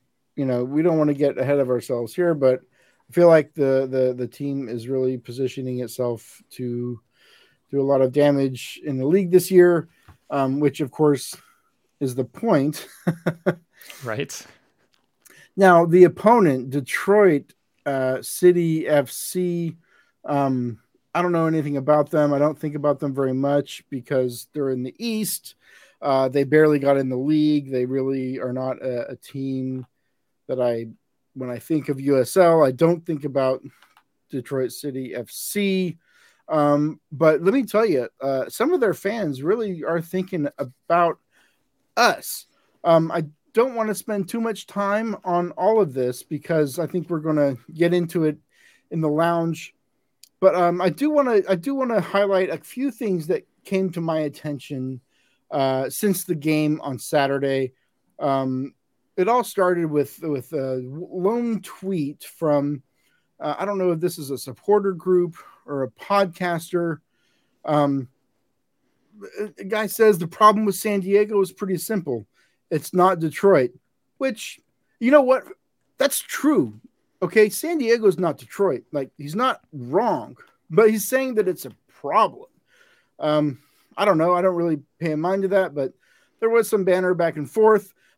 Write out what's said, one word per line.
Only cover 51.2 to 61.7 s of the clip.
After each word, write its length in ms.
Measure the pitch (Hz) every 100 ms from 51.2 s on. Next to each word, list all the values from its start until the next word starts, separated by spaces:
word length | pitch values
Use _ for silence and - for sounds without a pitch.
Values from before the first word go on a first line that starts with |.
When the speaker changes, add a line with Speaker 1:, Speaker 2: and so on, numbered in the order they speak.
| 254 214 190
Speaker 1:
I 80 |
do 180 | 180 277
wanna 280 | 269 247 214
highlight 480 | 160 202 202 190 185
a 80 | 165
few 340 | - 247 277
things 360 | - 220 180 151
that 200 | 165 _ _
came 260 | - 190 190
to 100 | 170
my 180 | 165 156
attention, 800 | 147 - 151 139 - 135 131 127 _ _ _ _ -
uh, 380 | 147 135 131 135
since 360 | - 208 170
the 100 | -
game 460 | 160 156 151 151 156
on 180 | 139 127
Saturday. 720 | - 151 139 139 139 135 127 _ _ _ _ -
Um, 540 | 147 135 131 127 139 _ _ _ _
it 140 | - 185
all 160 | 247
started 400 | 240 196 180 175
with, 360 | 160 147 135 -
with 300 | 160 135 -
a 300 | 151 131 131
w-, 260 | 127 151 165
lone 520 | 180 190 240 240 214
tweet 640 | -